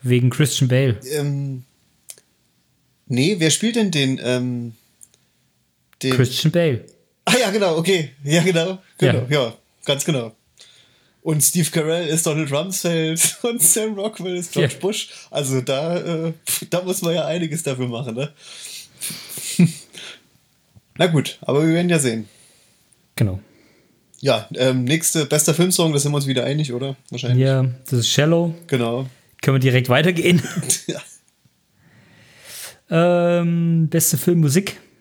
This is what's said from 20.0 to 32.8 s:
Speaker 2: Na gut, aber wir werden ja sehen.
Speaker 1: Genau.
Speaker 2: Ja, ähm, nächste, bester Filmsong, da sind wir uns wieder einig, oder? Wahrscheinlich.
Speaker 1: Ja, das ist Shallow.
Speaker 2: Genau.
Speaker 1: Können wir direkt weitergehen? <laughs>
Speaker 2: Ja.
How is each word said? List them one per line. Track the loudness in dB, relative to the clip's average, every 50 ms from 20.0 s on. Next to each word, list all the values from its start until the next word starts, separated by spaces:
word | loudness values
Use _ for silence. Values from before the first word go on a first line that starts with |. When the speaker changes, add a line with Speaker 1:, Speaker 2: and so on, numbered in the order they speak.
| -18 -18 -18 -20 _ _ _ _ _ _ _ _ _ _ _ -20 _ _ _ 0
Speaker 2:
Na | 2 4
gut, | 4 2 0 0 -6 -8
aber | -6 -2 0 2 2
wir | 2 2
werden | 2 2 2
ja | 2 2
sehen. | 2 0 -2 -2 -6 -10 _ _ _ _ _ _ _ _ _ _ _ _ _ _ _ _ _
Speaker 1:
Genau. | -2 0 0 0 -6 -10 _ _ _ _ _ _ _ _ _ _ _ _ _ _ -4
Speaker 2:
Ja, | 0 0 0 0 -2 -8 -4
ähm, | 0 0 2 2 0 0
nächste, | 0 0 0 0 0 0 0 0
bester | 0 0 2 2 2 2
Filmsong, | 2 2 2 2 2 2 2 2
da | 2
sind | 0 0
wir | 0 -2
uns | -2 0
wieder | -2 -2 0
einig, | -2 -2 -2 -2 -2 -4
oder? | -6 -6 -6 -8 _ _ -12
Wahrscheinlich. | -10 -8 -2 2 2 4 4
Speaker 1:
Ja, | 4 4 2 2 0 -2 -6 -6
das | -2 -2 0
ist | 0 0
Shallow. | 2 2 4 4 4 2 2 0 -4 -8 -6 -4
Speaker 2:
Genau. | -2 0 0 -2 -2 -4 -6 -8 -12 _ _ _ _ _
Speaker 1:
Können | -2 0 2
wir | 4
direkt | 2 4 2 2 2 4
weitergehen? | 2 4 4 2 2 2 2 4 4 4 2 0
<laughs> | -6 -6 -2 -2 -4 -4 -4 -8
Speaker 2:
Ja. | -10 -10 -10 -16 -20 -20 _ _ _ _ _ _ _ _ _ _ _ _ _ _ _ _ _ _ _ _ -20 _ -20 -20 -20 -20 -18 -16 -16 -18 -18 _